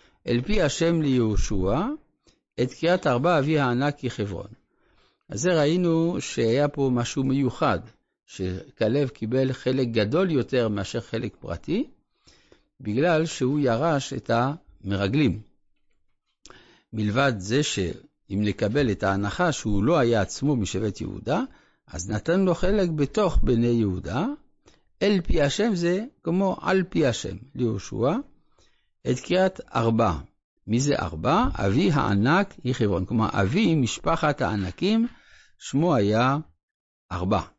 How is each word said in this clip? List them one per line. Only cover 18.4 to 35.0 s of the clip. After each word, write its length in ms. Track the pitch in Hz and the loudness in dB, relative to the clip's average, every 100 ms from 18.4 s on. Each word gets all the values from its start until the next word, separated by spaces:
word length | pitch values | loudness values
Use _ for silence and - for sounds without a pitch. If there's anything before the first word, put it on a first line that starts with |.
| 107 - 104 135 127 | -2 0 0 0 0
את 120 | 95 | 0
ההנחה 500 | 98 98 101 - 180 | 0 0 -2 0 0
שהוא 320 | - 113 98 | 0 0 2
לא 140 | 113 165 | 2 2
היה 220 | 120 113 | 4 2
עצמו 360 | 95 - 139 131 | 0 -2 -2 0
משבט 440 | 95 95 107 - | -2 -2 -4 -4
יהודה, 400 | - 98 - 175 262 - _ _ _ | -8 -8 -4 -4 -4 -10 _ _ _
אז 240 | 90 92 | -12 -6
נתן 300 | 104 - 185 | -4 0 2
לו 140 | 185 | 2
חלק 360 | 170 190 208 180 | 2 2 2 0
בתוך 480 | 151 139 214 190 - | 0 0 2 2 4
בני 240 | - 117 120 | 4 4 4
יהודה, 600 | 120 104 92 - 113 226 302 _ _ - _ _ _ | 2 0 -2 -4 -4 -4 -6 _ _ -20 _ _ _
אל 180 | 202 196 | 0 2
פי 220 | 170 160 | 2 2
השם 320 | 143 165 226 | 2 2 0
זה 300 | 180 170 185 247 - | 0 0 0 -4 -8
כמו 340 | 165 180 196 185 | -2 0 0 -2
על 220 | - 190 180 | 0 0 0
פי 180 | - 139 | 0 0
השם, 300 | 110 - 95 120 | 0 -6 -10 -12
ליהושע, 640 | 127 120 107 - 107 123 220 - _ _ _ _ _ _ _ - | -4 -2 -2 -6 -2 0 -2 -6 _ _ _ _ _ _ _ -4
את 100 | 123 | -4
קריית 400 | - 175 185 185 - | 0 2 2 -2 -6
ארבע. 380 | 123 117 113 107 76 - _ _ _ - | -2 2 2 2 0 -8 _ _ _ -2
מי 140 | 113 | 0
זה 180 | 143 - | 2 0
ארבע? 460 | 85 78 110 180 247 | -2 -4 0 0 0
אבי 360 | - 98 117 196 | 0 0 2 2
הענק 600 | 143 104 101 117 180 202 - | 2 2 2 2 2 0 -4
היא 100 | 123 | -6
חברון. 300 | 127 107 90 | 0 0 0
כלומר, 240 | 95 113 110 | -2 0 0
אבי 420 | 98 98 165 208 | 0 0 2 2
משפחת 680 | 160 120 - - 160 151 139 | 2 0 -2 -2 0 0 0
הענקים, 640 | 120 104 92 - 185 226 | -2 -2 -4 -2 0 2